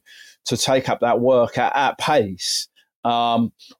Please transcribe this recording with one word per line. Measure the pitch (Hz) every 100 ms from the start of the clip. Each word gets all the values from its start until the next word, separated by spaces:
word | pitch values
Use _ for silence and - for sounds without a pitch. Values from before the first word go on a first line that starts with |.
| - - - _ -
to | 120
take | - 135 131
up | 117
that | 117 120
work | 123 127 117 -
at, | 120 127
at | 135 -
pace. | - 151 104 90 - - - _ _ _
Um, | 120 120 117 117 117 - -